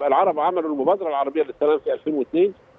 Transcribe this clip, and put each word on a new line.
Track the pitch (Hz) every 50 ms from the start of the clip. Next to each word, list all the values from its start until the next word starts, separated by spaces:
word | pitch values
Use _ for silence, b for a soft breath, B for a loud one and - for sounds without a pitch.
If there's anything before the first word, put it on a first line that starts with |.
العرب | 139 143 135 147 190 190 160 151
عملوا | 147 175 180 180 160 156 151
المبادرة | 139 131 156 196 196 185 160
العربية | 147 139 139 139 143 160
للسلام | 147 135 - - 147 147 156 143
في | - 151
ألفين | 131 - - 160 156
واثنين، | 143 127 - - 165 185 202 190 - - _ _